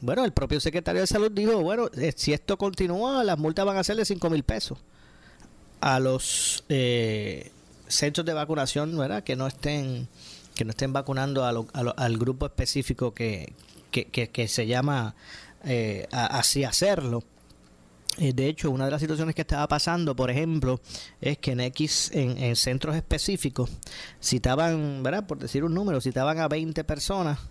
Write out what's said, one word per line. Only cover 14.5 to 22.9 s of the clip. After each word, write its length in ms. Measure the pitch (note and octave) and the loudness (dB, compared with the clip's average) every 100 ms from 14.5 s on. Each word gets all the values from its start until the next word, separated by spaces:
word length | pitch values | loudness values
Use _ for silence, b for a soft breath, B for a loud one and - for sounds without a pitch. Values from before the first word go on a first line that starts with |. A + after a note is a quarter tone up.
| - A2+ | 0 0
llama, 480 | B2 C#3+ C#3 A2 B B B B - D#3 | 2 2 2 -2 B B B B -12 -2
eh, 420 | A#2+ A2 G2 - | 0 0 -2 -4
a-, 280 | B2 A#2 C3 | -2 0 2
así 240 | - C#3 | 2 2
hacerlo". 600 | C3 - F#3+ F#3+ C3 A#2 - - - - - - - - - - | 0 2 2 2 0 -2 -4 -14 -20 -20 -20 -20 -20 -10 -6 0
Eh, 120 | D3 | 2
de 160 | B2+ C3+ | 2 0
hecho, 220 | D#3 D#3 | 0 0
una 160 | C3 C3+ | 0 0
de 60 | |
las 100 | D3 | 0
situaciones 320 | D#3 D#3 D#3+ | -2 0 0
que 80 | D#3 | -2
estaba 260 | D#3 D3 D3+ | 0 0 2
pasando, 480 | D3 E3 E3+ D#3+ B2+ | 2 2 2 0 0
por 140 | B2+ | 0
ejemplo, 500 | B2+ E3 D#3+ C3 B2+ B B B - | 2 0 2 2 0 B B B -6
es 200 | - D3 | -4 -2
que 140 | - | -2
en 80 | B2 | 0
X, 500 | B2 C3 D#3 - - | 0 0 0 0 0
en, 240 | - B2+ B2 | 0 0 0
en 180 | B2+ A#2 | 0 2
centros 400 | - C3 D#3 | 2 0 0